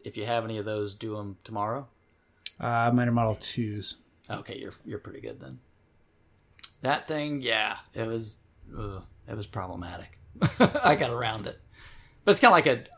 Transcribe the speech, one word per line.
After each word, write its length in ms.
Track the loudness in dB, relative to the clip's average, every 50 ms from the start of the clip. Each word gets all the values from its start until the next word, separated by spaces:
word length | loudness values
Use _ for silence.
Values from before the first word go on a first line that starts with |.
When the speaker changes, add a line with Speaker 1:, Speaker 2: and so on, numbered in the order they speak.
| -14
Speaker 1:
if 120 | -12 -8
you 80 | -6 -2
have 180 | 0 0 0 0
any 140 | -2 -4 -4
of 60 | -4
those, 300 | -4 -2 -2 -4 -4 -6
do 240 | -8 -8 -8 -6 -6
'em 180 | -8 -8 -10 -12 -14
tomorrow. 460 | -8 -6 -4 -2 -2 -2 -4 -8 -10 _ _ _ _ _ _ _ _ _ _ -10 -10 -8 -6
Speaker 2:
Uh, 300 | -4 0 2 2 4 4 4
mine 140 | 4 4 4
are 40 | 4
Model 220 | 2 2 2 0
Twos. 640 | -2 -4 -6 -4 -4 -4 -4 -6 -6 -8 -8 -10 -10 _ _ _ _ -14 -12
Speaker 1:
Okay, 260 | -10 -10 -10 -12 -12 -12
you're, 140 | -12 -12 -14 -16 -12
you're 140 | -10 -10 -10
pretty 200 | -10 -12 -16 -14
good 200 | -12 -12 -12 -14
then. 180 | -14 -16 -16 -18 -20 _ _ _ _ _ _ _ _ _ _ _ _ _ _ _ _ _ _ -12 -12 -12 -10 -4 -2
That 260 | 0 0 0 -2 -4
thing, 320 | -4 -4 -2 -2 -4 -2 0
yeah, 360 | 2 2 2 2 0 -2 -6 -10 -10 -6
it 120 | -4 -4
was, 320 | -2 -2 -4 -4 -6 -8 -12 -16 _ _ -20 -20 -16 -12
ugh, 260 | -10 -8 -8 -8 -10 -14 -16 -20 -20 -14 -10
it 60 | -8
was 100 | -8 -8 -8
problematic. 680 | -8 -8 -8 -6 -8 -8 -10 -10 -10 -12 -14 -16 -20 -20 -20 -20 -2 0
<laughs> 200 | 0 2 4 6 6 6 6 4 4
I 100 | 4 4
got 160 | 4 2 0
around 360 | 0 0 0 -2 -2 -4 -6 -8
it. 100 | -10 -12 -16 -20 -20 -20 -20 -20 -20 -20 -20 -20 -20 0 4
But 80 | 4 6
it's 80 | 8
kinda 120 | 10 10 10
like 140 | 10 8
a, 180 | 6 4 2 0 -8 -10